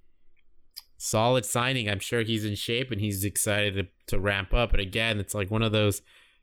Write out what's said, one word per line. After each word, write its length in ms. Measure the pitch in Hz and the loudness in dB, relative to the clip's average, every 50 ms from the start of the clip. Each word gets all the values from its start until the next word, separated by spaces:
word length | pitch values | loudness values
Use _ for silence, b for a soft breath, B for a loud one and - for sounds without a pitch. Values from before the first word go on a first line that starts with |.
| _ - - _ - - - - _ - - - - - _ - - _ - | _ -20 -20 _ -20 -20 -20 -20 _ -20 -20 -20 -20 -20 _ -20 -20 _ -18
solid 480 | - - - - 110 113 123 131 127 - | -10 -6 -2 0 2 2 4 2 0 0
signing. 460 | - - 120 120 131 135 127 107 104 | -2 -2 -2 0 0 -2 -2 -2 -2
I'm 80 | 101 95 | -4 -4
sure 240 | - - 120 117 | -4 -4 -2 -2
he's 240 | 113 113 113 107 107 | 0 0 -2 -2 -2
in 80 | 107 101 | -4 -4
shape 360 | - - - 117 123 131 127 | -4 -4 -4 -2 -2 -2 -4
and 80 | 113 98 | -4 -2
he's 240 | 110 107 98 98 101 | -2 -2 -2 -2 -2
excited 500 | 101 - - - 107 101 104 104 104 95 | -2 -2 -2 0 0 0 0 0 0 -2
to, 400 | 98 95 - _ _ _ - - | -4 -6 -6 _ _ _ 0 0
to 40 | 92 | 2
ramp 340 | 95 101 98 98 95 - 127 | 2 2 0 0 0 0 2
up. 160 | 120 117 - | 2 4 4
But 100 | - 101 | 4 2
again, 380 | 101 95 90 110 113 113 107 104 | 2 0 -2 -2 0 0 0 -2
it's 140 | 98 - - | -2 -4 -2
like 160 | 104 98 98 | -4 -2 0
one 120 | 107 110 | 0 2
of 100 | 113 110 | 2 4
those, 280 | 107 110 107 104 95 - b b b b b b b b | 4 4 4 4 2 0 b b b b b b b b